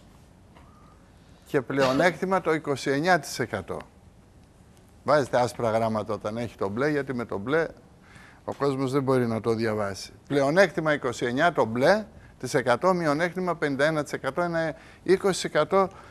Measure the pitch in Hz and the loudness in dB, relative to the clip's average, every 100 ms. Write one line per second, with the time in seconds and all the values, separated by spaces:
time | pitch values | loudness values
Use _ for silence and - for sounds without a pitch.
0 | - - - - - - - - - - | -20 -20 -20 -20 -20 -20 -20 -20 -20 -20
1 | - - - - - 143 123 135 131 139 | -20 -20 -20 -20 -2 -2 0 2 2 4
2 | 180 160 185 190 170 156 147 135 147 139 | 2 2 -2 0 0 -2 -2 -4 -2 0
3 | 175 175 - - 117 104 - 85 - - | 4 2 2 -6 -4 -4 -6 -10 -12 -20
4 | - - - - - - - - - - | -20 -20 -20 -20 -20 -20 -20 -20 -20 -10
5 | 120 147 120 123 120 - 113 113 113 107 | 0 2 2 2 0 0 0 0 0 -2
6 | 104 101 104 113 117 - 98 107 147 143 | -4 -4 -4 -6 -8 -6 -6 -2 -2 -2
7 | 135 123 110 101 110 160 160 - - - | -4 -6 -6 -6 -2 -2 -2 -8 -20 -20
8 | - - - - - - 139 131 131 139 | -20 -20 -20 -16 -12 -4 -2 0 -2 -2
9 | 131 131 120 113 117 113 113 107 101 95 | 2 2 2 -2 -2 0 -2 -2 -4 -6
10 | - - - 143 135 170 190 175 156 143 | -14 -18 -4 0 2 4 2 2 -2 0
11 | 127 - 120 127 170 147 113 120 147 214 | -2 -2 -2 2 2 2 0 2 4 4
12 | 208 - - - 127 139 120 120 180 180 | 0 -18 -20 -12 -2 0 2 2 2 2
13 | 160 143 175 180 180 160 151 131 151 156 | 0 0 0 -2 -4 -2 -2 0 0 0
14 | 135 139 135 131 175 165 165 - - - | -4 -4 -4 -2 -2 -2 -4 -6 -16 -10
15 | - 185 196 170 175 151 151 190 190 - | 0 2 2 0 0 0 2 2 2 -4
16 | - | -20